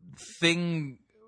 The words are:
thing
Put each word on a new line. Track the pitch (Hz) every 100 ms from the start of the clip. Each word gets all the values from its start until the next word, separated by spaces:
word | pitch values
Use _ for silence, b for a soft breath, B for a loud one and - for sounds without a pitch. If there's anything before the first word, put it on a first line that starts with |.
| 180 - - -
thing | 170 170 175 165 143 120 _ _